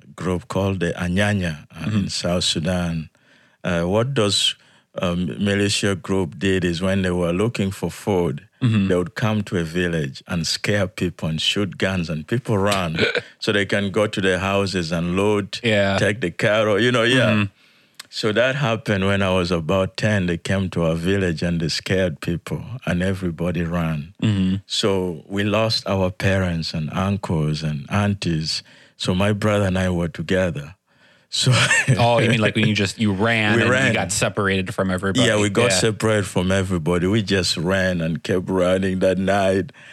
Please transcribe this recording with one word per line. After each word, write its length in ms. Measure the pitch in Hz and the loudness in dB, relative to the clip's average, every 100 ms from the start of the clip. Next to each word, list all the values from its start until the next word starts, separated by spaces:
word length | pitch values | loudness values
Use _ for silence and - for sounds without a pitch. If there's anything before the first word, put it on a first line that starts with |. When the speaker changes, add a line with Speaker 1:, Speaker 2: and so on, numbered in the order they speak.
| - - | -20 -8
Speaker 1:
group 320 | 87 90 - | -4 -4 -4
called 320 | 95 98 95 | -2 0 0
the 120 | 85 | -2
Anyanya, 720 | - 87 92 104 98 87 73 - 87 | -2 -2 0 2 0 -2 -6 -14 -10
uh, 100 | 92 | -2
Speaker 2:
Mm-hmm. 120 | 107 | -2
Speaker 1:
in 120 | 95 | -2
South 340 | - 87 90 | -4 -2 0
Sudan, 640 | - 90 80 90 85 82 78 _ _ _ _ _ | 0 -2 -2 -2 -2 -4 -8 _ _ _ _ _
uh, 200 | 95 85 | -4 -2
what 320 | 87 107 127 135 | 2 0 0 0
those, 400 | 104 - - - _ _ _ - | 2 2 0 -2 _ _ _ -6
um, 260 | 92 87 90 55 | -2 -2 -4 -2
militia 520 | 101 101 101 - 101 90 | 0 2 0 0 0 -2
group 440 | - 95 82 - | -2 -2 -2 -2
did 240 | 98 95 87 | 0 2 0
is 160 | 82 | 0
when 220 | 95 95 | 0 0
they 80 | 92 | 0
were 220 | 87 85 | 0 0
looking 380 | 90 113 - 98 | 2 0 0 -4
for 180 | - 90 | -2 -8
food, 540 | - - 92 85 - - - | -6 0 2 0 -2 -12 -2
Speaker 2:
Mm-hmm. 280 | 123 107 95 | 0 2 2
Speaker 1:
they 60 | 90 | 2
would 200 | 87 - | 0 -2
come 260 | 110 107 | 0 0
to 140 | 101 98 | -2 -2
a 60 | |
village 580 | 80 87 87 82 69 - - | -2 0 0 0 -4 -8 -6
and 180 | 87 80 | -4 -2
scare 400 | - - 101 95 | -4 -2 0 -2
people 440 | - 90 - 80 | -2 -4 -4 -6
and 120 | 78 | -2
shoot 360 | - 98 101 - | -2 -2 -4 -2
guns, 320 | 95 95 82 | -2 -2 -2
and 180 | 78 76 | -6 -4
people 300 | 120 - 101 | -4 0 0
run 400 | 101 98 85 80 - - | 2 2 0 -2 -2 -2
Speaker 2:
<laughs> 200 | - - | -8 -6
Speaker 1:
so 140 | - | 0
they 120 | 101 95 | 0 0
can 240 | 104 98 | 0 0
go 160 | 104 104 | 0 0
to 140 | - | 0
their 200 | 95 90 | 0 2
houses 520 | 95 98 98 92 80 | 0 0 0 -2 -2
and 240 | 85 87 92 | -2 0 0
loot, 460 | 104 104 98 - | 2 0 -2 -4
Speaker 2:
Yeah. 340 | 117 104 98 98 | 0 2 2 2
Speaker 1:
take 220 | 101 107 | 0 0
the 100 | 90 | -4
cattle, 460 | - 110 107 107 98 | 0 2 2 2 4
you 140 | 123 | 2
know, 120 | 123 | 2
yeah. 260 | 117 127 110 | 4 4 4
Speaker 2:
Mm-hmm. 120 | 107 101 _ _ _ _ _ - | 2 0 _ _ _ _ _ -14
Speaker 1:
So 240 | - 110 | -4 0
that 220 | 104 131 139 | 2 2 2
happened 500 | 120 113 - 98 98 | 0 -2 0 0 2
when 160 | 98 | 2
I 80 | 98 | 2
was 200 | 92 87 | 2 2
about 440 | 87 78 95 95 - | -2 0 0 0 0
ten. 300 | 107 104 90 | 0 0 0
They 120 | 85 | -2
came 320 | - 98 92 | -2 -2 -2
to 120 | 85 | 0
our 120 | 82 82 | 0 0
village 460 | 87 98 92 76 | 0 2 0 0
and 200 | 87 85 | -2 0
they 80 | 80 | -2
scared 500 | - - 95 92 71 | -4 -2 0 0 -2
people, 420 | - 85 - 80 92 123 - | -4 -4 -4 -8 -8 -8 -4
and 160 | 87 | -2
everybody 640 | 95 95 90 80 85 85 | 0 -2 -4 -4 -4 -2
ran. 500 | 82 87 80 78 80 - | -2 -2 -2 -4 -8 -2
Speaker 2:
Mm-hmm. 340 | 113 98 92 98 - | 0 2 0 -2 -4
Speaker 1:
So 580 | - 107 95 90 80 - | -2 0 0 -2 -6 -6
we 180 | 101 104 | -2 0
lost 420 | 104 113 104 - | 2 2 0 0
our 240 | 98 92 | 0 0
parents 640 | - 98 95 90 82 78 | 0 0 2 0 -2 -4
and 160 | 82 76 | -4 -4
uncles 720 | 92 95 98 - 80 76 76 | -2 -2 -2 -2 0 0 -2
and 220 | 78 71 65 | -4 -6 -4
aunties. 720 | 101 104 98 87 78 80 - - - - - | 0 0 0 -2 -2 -2 -6 -8 -20 -20 -8
So 180 | - 92 | -2 0
my 160 | 101 | 2
brother 360 | 104 107 104 98 | 2 2 2 2
and 100 | 92 | 0
I 120 | 92 | 0
were 200 | 87 85 | 0 -2
together. 640 | - 80 92 90 73 73 - _ _ _ _ _ | -4 -2 0 0 -2 -10 -18 _ _ _ _ _
So 200 | - 131 117 123 | 0 2 4 4
<laughs> 240 | - - 101 | 2 2 2
Speaker 2:
Oh, 180 | 120 117 | 4 4
you 100 | 120 | 2
mean, 100 | 113 | 2
like, 140 | 104 110 | 2 2
when 100 | 107 | 0
you 60 | |
just, 260 | 104 95 - | 2 -2 0
you 140 | 107 | -2
ran 440 | 95 113 113 107 113 | 2 2 2 2 2
Speaker 1:
We 40 | |
Speaker 2:
and 80 | 107 | 2
Speaker 1:
ran. 180 | 127 127 | 2 2
Speaker 2:
you 40 | |
got 180 | 110 92 | 0 -2
separated 640 | - 113 110 98 95 95 | -2 -2 0 0 0 -2
from 160 | - 95 | -2 -2
everybody? 380 | 92 98 95 117 | 0 0 2 2
Speaker 1:
Yeah, 120 | 107 | 2
we 100 | 104 | 2
got 180 | 101 120 | 2 2
Speaker 2:
Yeah. 80 | 95 | 2
Speaker 1:
separated 480 | 113 101 110 107 92 | 0 0 0 0 0
from 260 | 95 90 | -2 0
everybody. 540 | 98 95 90 78 87 90 | 0 0 0 0 2 2
We 160 | 113 | 0
just 340 | 95 98 87 87 | 2 0 0 -2
ran 440 | 85 95 92 90 | 0 0 0 0
and 220 | 82 78 | -2 -4
kept 260 | - 92 92 | -2 -2 0
running 480 | 92 90 95 95 92 95 | 2 2 2 0 2 2
that 140 | 92 | 2
night. 520 | 95 101 95 95 87 - - | 2 2 2 2 -2 -10 -20